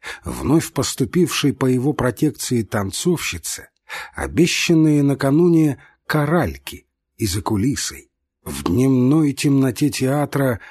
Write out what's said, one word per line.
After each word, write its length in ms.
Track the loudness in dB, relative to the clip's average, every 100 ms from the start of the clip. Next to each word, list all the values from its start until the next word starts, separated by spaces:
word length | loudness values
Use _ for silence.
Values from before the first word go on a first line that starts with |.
| -16 -14
вновь 480 | -10 -6 0 0 0
поступившей 800 | -4 -4 -2 -2 0 0 0 -2
по 140 | 0 0
его 260 | 0 0
протекции 720 | 0 -2 0 -2 -2 -4 -2
танцовщице, 1080 | -2 -4 -4 -4 -2 -2 -4 -8 -10 -12 -14 _ -16 -14 -14
обещанные 880 | -10 -2 2 2 2 2 4 4 4
накануне 800 | 2 2 2 4 4 4 2 0 -10 _ -4
коральки 800 | -2 0 0 -2 -6 -14 -18 _ _ _ -6
и 100 | -4
«За 160 | -2
кулисой». 680 | -2 0 0 -2 -6 -12 -18 _ _ _
В 180 | -12 -6
дневной 680 | -2 2 2 4 4 4 2
темноте 580 | 0 2 2 2 0 -2
театра 680 | 0 -2 -2 -2 -2 -2 -2 -8